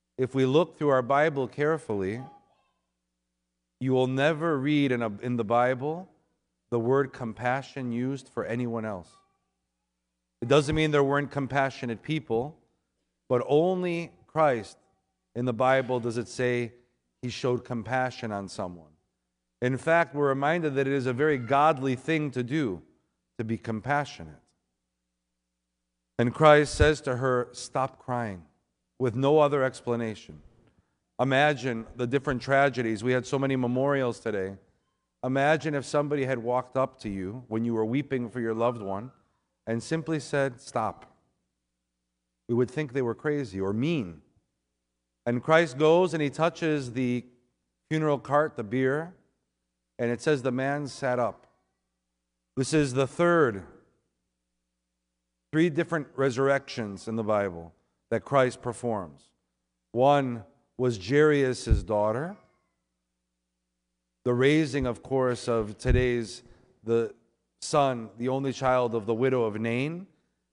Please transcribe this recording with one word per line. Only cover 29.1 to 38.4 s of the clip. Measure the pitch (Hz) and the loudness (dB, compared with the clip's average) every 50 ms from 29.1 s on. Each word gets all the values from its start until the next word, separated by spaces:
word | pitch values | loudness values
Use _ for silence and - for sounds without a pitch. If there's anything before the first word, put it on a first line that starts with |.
| 104 | 0
no | 127 135 139 151 156 | 0 2 4 6 6
other | 147 143 143 143 131 | 6 4 4 0 0
explanation. | 131 123 - - 123 120 117 117 110 107 - - - 76 73 71 - _ _ _ _ _ _ _ _ _ _ _ _ _ - | -2 -2 -6 -6 -4 -4 -2 -4 -6 -8 -10 -14 -20 -20 -20 -20 -20 _ _ _ _ _ _ _ _ _ _ _ _ _ -2
Imagine | 127 135 135 131 147 151 151 123 117 131 117 113 110 - - | 0 2 4 4 4 4 2 0 -2 -4 -4 -4 -8 -12 -6
the | - 123 120 | -6 -4 -2
different | 127 139 - 151 131 120 - | 0 -2 0 -2 -4 -4 0
tragedies. | - 139 135 139 143 123 123 123 113 113 98 110 | 2 4 4 4 4 2 0 -2 -2 -2 -2 0
We | 127 127 | 0 0
had | 127 120 | 0 0
so | - - 135 | -2 -2 -2
many | 139 135 135 | 0 0 0
memorials | 127 127 120 123 127 135 139 143 139 131 120 110 - | 0 0 0 0 0 0 0 0 0 0 -2 -4 -4
today. | - 113 104 98 95 95 98 98 - _ _ _ _ _ _ _ _ _ _ _ - | -6 -4 -4 -2 -4 -6 -8 -12 -18 _ _ _ _ _ _ _ _ _ _ _ -6
Imagine | 127 131 135 139 147 160 156 156 160 147 | -2 0 2 4 4 2 2 0 -2 -4
if | 139 120 | -4 -4
somebody | - - 147 147 143 147 139 135 | -2 -2 -2 0 0 -2 -2 0
had | 127 135 120 | -2 -2 -2
walked | 110 120 123 127 123 - - | -2 -2 -2 -2 -2 -2 -2
up | 131 131 127 - _ | -2 -2 -2 -4 _
to | - 110 | -8 -8
you | 98 95 92 92 107 127 123 - | -6 -6 -6 -8 -8 -10 -10 -6
when | 110 113 117 | -4 -2 -2
you | 117 117 | 0 0
were | 110 110 | 0 0
weeping | 110 123 143 139 139 135 127 120 110 | 0 0 -2 -2 -2 -4 -4 -4 -6
for | 98 127 | -6 -6